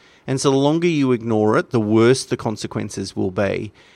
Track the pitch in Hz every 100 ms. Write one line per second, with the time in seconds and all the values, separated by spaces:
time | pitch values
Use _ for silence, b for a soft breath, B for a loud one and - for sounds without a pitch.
0 | b b b 135 143 135 143 165 175 156
1 | 135 123 113 110 107 123 180 120 107 110
2 | 117 131 - 120 117 104 - 117 104 -
3 | 95 - 104 92 98 92 104 - b